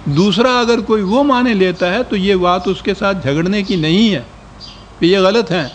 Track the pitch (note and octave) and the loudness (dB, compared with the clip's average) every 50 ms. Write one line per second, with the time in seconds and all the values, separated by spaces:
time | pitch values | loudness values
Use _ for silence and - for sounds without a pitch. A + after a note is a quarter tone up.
0 | - - C#3+ D3 F#3+ G#3 F3+ G3 A#3+ C4 B3 B3 A#3+ A3+ A#3+ A3 G3+ - A3 G#3+ | -6 -4 0 2 2 2 2 2 2 2 2 0 0 0 0 -2 0 0 0 0
1 | G3+ F3+ G#3 C4 C#4+ C#4+ C4 B3 B3 B3+ A3+ G3 F#3 F#3 F3 F3+ F#3 F3 F3+ A#3 | 0 0 0 0 2 2 2 0 0 0 0 2 0 0 0 -2 -2 -2 -2 -2
2 | B3+ - - G3+ F#3 G3 G3+ F#3 F3+ F3 F3+ F#3 F3+ G3 F#3 - - - G3 - | -4 -2 -2 -2 0 0 0 2 2 2 0 0 0 -2 -4 -4 -4 -4 -4 -2
3 | G#3 G3 G3 F#3+ C3+ C3+ C#3+ D#3 E3+ F#3 G3+ G#3 G3 F#3+ G3+ F3+ D3+ D#3 E3 G3 | -2 -2 -2 -2 -2 -2 -2 0 0 0 -2 -2 -2 -2 -2 -2 0 2 2 4
4 | A#3 A3 F#3+ C3+ A#2 - - - - - - - - - - - - - - - | 2 2 0 -2 -6 -10 -18 -20 -20 -20 -20 -20 -20 -20 -20 -20 -20 -20 -6 0
5 | D#3+ E3+ F#3+ G3 F#3 F#3+ G3+ A#3 A3 - - - D3 B2 - | 2 2 4 4 4 4 2 2 0 0 -2 -4 -4 -4 -8